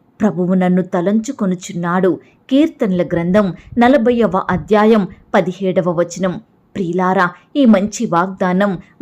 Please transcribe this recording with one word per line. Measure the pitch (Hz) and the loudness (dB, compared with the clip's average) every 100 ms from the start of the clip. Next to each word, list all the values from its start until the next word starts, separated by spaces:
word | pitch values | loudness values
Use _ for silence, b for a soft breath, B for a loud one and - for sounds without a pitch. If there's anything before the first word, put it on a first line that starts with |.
| _ - | _ -4
ప్రభువు | 214 165 180 | -2 0 0
నన్ను | 190 180 185 | 2 2 0
తలంచుకొనుచున్నాడు." | 180 185 170 220 220 262 196 180 - 175 175 180 185 151 b b - | 0 -2 0 -2 -4 -6 -4 -4 -8 -8 -4 0 0 -2 b b -2
కీర్తనల | 269 320 - 220 180 | 0 0 0 -2 -2
గ్రంథం | 170 175 170 196 196 165 B 233 | -2 -2 0 0 0 -4 B 0
నలభైవ | 240 277 226 240 208 180 - | 2 4 2 2 0 0 -2
అధ్యాయం | 185 151 208 214 226 180 B B | -4 0 2 4 2 0 B B
పదిహేడవ | 214 185 180 190 180 175 | -2 -2 -4 -2 -2 -2
వచనం. | 170 170 170 185 165 - _ _ | -2 -2 -2 -6 -6 -14 _ _
ప్రియులారా, | - 170 175 180 190 175 B B 294 | -8 -4 -2 0 0 0 B B 2
ఈ | |
మంచి | 254 202 208 - 208 | 4 4 2 -6 -2
వాగ్దానం | 170 190 190 185 180 202 175 B B | -2 -2 -2 -2 0 -2 -4 B B